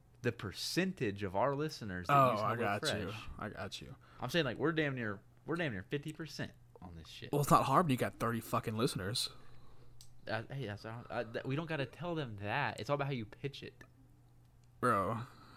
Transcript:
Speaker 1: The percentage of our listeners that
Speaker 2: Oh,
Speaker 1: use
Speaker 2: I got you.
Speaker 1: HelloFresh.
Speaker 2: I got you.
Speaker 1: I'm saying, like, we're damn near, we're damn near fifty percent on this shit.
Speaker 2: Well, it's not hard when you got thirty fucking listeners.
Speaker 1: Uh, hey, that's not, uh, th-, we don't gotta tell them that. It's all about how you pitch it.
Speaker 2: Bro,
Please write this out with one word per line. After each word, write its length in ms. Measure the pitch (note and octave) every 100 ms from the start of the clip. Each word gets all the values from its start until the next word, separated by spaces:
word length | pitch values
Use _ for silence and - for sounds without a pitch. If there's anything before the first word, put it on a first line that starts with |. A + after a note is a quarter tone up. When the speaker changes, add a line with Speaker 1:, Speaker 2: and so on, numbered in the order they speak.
| - -
Speaker 1:
The 100 | A#2+
percentage 920 | - G2+ - - E3 F#3+ - A#2 G2
of 120 | G2+ F#2+
our 200 | C3 C#3
listeners 520 | D3+ - A2 F2+ F2
that 60 | C#3
Speaker 2:
Oh, 140 | C3
Speaker 1:
use 100 | G#2+
Speaker 2:
I 140 | G#2+ A#2+
got 280 | G#2 G#2+
you. 60 | C#3+ G#2 G#2
Speaker 1:
HelloFresh. 60 | A2 - -
Speaker 2:
I 100 | G#2+
got 320 | - G2 -
you. 140 | - - - -
Speaker 1:
I'm 80 | B2
saying, 160 | E3+ C3+
like, 120 | G2+
we're 140 | D3+
damn 240 | D#3+ D3 C3
near, 240 | A2 G2 - - -
we're 120 | E3+
damn 160 | D#3+
near 100 | F#2+
fifty 300 | - - D#3
percent 380 | - D#3 - G#2 - - -
on 100 | F2+ E2
this 100 | D#2
shit. 220 | - -
Speaker 2:
Well, 80 | -
it's 100 | C#3+
not 120 | D3+
hard 220 | A#2+ C#3 F3
when 60 |
you 60 | B2
got 200 | G#2+ -
thirty 220 | A#2 A#2
fucking 380 | - A#2 A#2 A2
listeners. 520 | B2+ - F#2 A#2 - - - - - - - - - - -
Speaker 1:
Uh, 120 | A2 -
hey, 140 | C#3 G#2+
that's 180 | G2+ A2+
not, 200 | A#2 A2+
uh, 120 | A#2+ A2+
th-, 200 | A#2+ C3
we 100 | C#3
don't 100 | E3
gotta 160 | D#3 B2+
tell 300 | - F3 D#3+
them 220 | B2+ G2+
that. 380 | G#2 C3 B2 -
It's 100 | A2
all 60 | C#3+
about 120 | C#3
how 60 |
you 120 | C3 G#2+
pitch 360 | - C#3 -
it. 120 | - - - - - - - - - - - -
Speaker 2:
Bro, 380 | B2 G#2 F#2 A2+ A#2+ - -